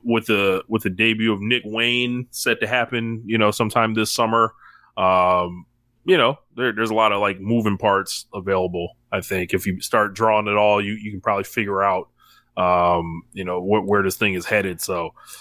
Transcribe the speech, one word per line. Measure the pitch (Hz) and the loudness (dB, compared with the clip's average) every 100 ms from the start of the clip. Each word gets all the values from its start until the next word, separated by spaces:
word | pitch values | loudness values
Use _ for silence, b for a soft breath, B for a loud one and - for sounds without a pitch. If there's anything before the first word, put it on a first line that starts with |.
with | 120 117 110 | -2 0 2
the, | 104 98 95 - | 2 2 0 0
with | 107 | -2
the | 101 | -2
debut | 92 110 110 110 | 0 0 2 0
of | 101 | 0
Nick | 104 123 107 | 0 -2 -2
Wayne | 110 117 120 123 123 123 | -2 -2 0 -2 -4 -8
set | - 123 117 | -6 -2 -2
to | 110 | 0
happen, | 123 113 120 113 113 113 | -2 -2 -4 -4 -6 -2
you | 113 | 2
know, | 104 | 2
sometime | - 110 120 110 | 2 0 0 0
this | 110 107 | 0 -2
summer, | - 113 113 113 - b b b - | 0 2 2 2 -2 b b b -2
um, | 92 92 90 90 90 90 - _ _ _ 175 | 2 4 4 2 0 -8 -16 _ _ _ 2
you | 180 | 4
know, | 120 147 _ - | 4 0 _ -4
there, | 123 | -2
there's | 107 113 | -2 0
a | |
lot | 110 107 | 2 2
of, | 101 | 2
like, | 101 95 | 0 -2
moving | 98 117 107 98 | 0 0 2 2
parts | 107 98 95 - - | 2 2 0 -8 -10
available. | 104 95 95 92 90 87 - _ | -8 -2 0 0 -4 -8 -10 _
I | 95 | -6
think | - 95 90 | -4 -4 -2
if | 92 98 | -2 -2
you | 92 | -4
start | - 117 104 | 0 0 0
drawing | 98 113 107 104 | 2 2 4 2
it | 104 | 2
all, | 104 104 | 4 4
you, | 101 | 0
you | 107 107 | -6 -8
can | 98 | -6
probably | 113 101 | -2 -2
figure | 98 - 101 98 | -2 -4 -2 0
out, | 98 95 - _ b b b - | 2 0 -4 _ b b b -2
um, | 90 90 87 87 85 82 - | 2 4 4 2 -2 -8 -12
you | 98 | -10
know, | 92 90 | -6 -4
wh-, | 92 107 98 | 0 0 2
where | 101 | 0
this | 95 - | 0 0
thing | 104 | -2
is | 92 - | -2 0
headed. | 107 95 87 | 0 0 -4
So, | - 90 82 - B B | -6 -6 -6 -12 B B